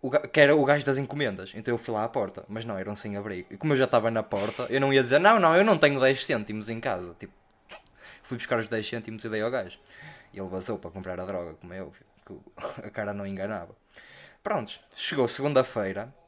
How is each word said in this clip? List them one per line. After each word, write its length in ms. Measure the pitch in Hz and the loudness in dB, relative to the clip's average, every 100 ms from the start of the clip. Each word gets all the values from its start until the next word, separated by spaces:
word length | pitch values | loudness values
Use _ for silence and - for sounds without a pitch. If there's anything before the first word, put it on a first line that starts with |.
O 100 | 135 | 0
ga-, 160 | 143 - | -2 0
que 120 | - | 6
era 140 | 143 | 8
o 100 | 151 | 8
gajo 200 | 135 147 139 | 6 4 4
das 100 | 135 | 0
encomendas. 540 | 135 143 135 95 95 | -2 -2 -4 -4 -10
Então 200 | 104 110 | -10 -4
eu 40 | 117 | -4
fui 140 | - | -2
lá 100 | 110 | -2
à 40 | 113 | -2
porta, 360 | 131 98 - - | -2 -4 -6 -10
mas 160 | 107 | -10
não, 140 | 113 98 | -6 -6
era 120 | 95 | -6
um 60 | 104 | -8
sem-abrigo. 520 | 110 101 104 92 - | -6 -8 -6 -10 -10
E 40 | 101 | -6
como 160 | 156 | 0
eu 40 | 139 | 2
já 80 | |
estava 260 | 131 123 110 | 4 4 2
na 120 | 113 | 0
porta, 440 | 107 101 104 110 120 | -2 -2 -2 -4 -2
eu 100 | 127 | 0
não 120 | 139 | 4
ia 100 | 135 | 4
dizer, 160 | 123 139 | 6 6
"Não, 200 | 190 226 | 6 6
não, 160 | 170 170 | 6 6
eu 80 | |
não 120 | 208 175 | 4 6
tenho 220 | 151 139 | 4 6
dez 240 | 131 135 | 4 4
cêntimos 440 | - 120 104 107 107 | 0 -2 -2 -8 -6
em 100 | 113 | -6
casa." 340 | 127 92 90 85 | -4 -4 -6 -12
Tipo, 140 | 101 _ _ _ _ - _ _ - - | -18 _ _ _ _ -20 _ _ -20 -20
fui 140 | - 120 | -10 -8
buscar 220 | - 120 | -2 -2
os 100 | 107 | 0
dez 180 | 113 104 | -4 -4
cêntimos 360 | 117 110 110 | -8 -8 -10
e 40 | 113 | -6
dei 140 | 107 | -2
ao 80 | 110 | -2
gajo. 280 | 127 92 - _ - 151 - - | -2 -6 -12 _ -20 -20 -20 -20
E 60 | 95 | -12
ele 100 | 95 | -8
basou 300 | 92 92 104 | -6 -6 -8
para 120 | 85 | -8
comprar 280 | 92 92 90 | -12 -10 -8
a 40 | |
droga, 300 | 92 95 87 | -6 -6 -8
como 180 | 78 87 | -12 -14
é 100 | 92 | -14
óbvio, 220 | 82 - _ _ | -14 -16 _ _
que 80 | - | -20
o, 100 | - - - | -20 -20 -14
<laughs> 280 | - - | -12 -12
a 60 | 107 | -12
cara 220 | - 104 | -8 -6
não 140 | 101 98 | -6 -8
enganava. 480 | 98 98 104 85 - _ - - - - _ | -8 -6 -8 -12 -20 _ -20 -20 -20 -20 _
Prontos, 380 | - 208 110 - _ | -4 -4 -4 -14 _
chegou 320 | - - 143 120 | -10 -6 0 2
segunda-feira 880 | - 139 139 127 - 98 95 117 - | 2 2 2 2 -2 -4 -6 -10 -16